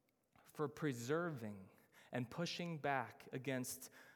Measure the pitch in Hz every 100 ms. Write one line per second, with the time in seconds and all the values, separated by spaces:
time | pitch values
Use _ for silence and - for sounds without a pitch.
0 | _ _ _ - - - 147 - 156 120
1 | 117 160 175 143 107 101 98 - - -
2 | - 123 123 - 170 - 170 160 143 135
3 | 113 - - 131 127 131 127 - - -
4 | -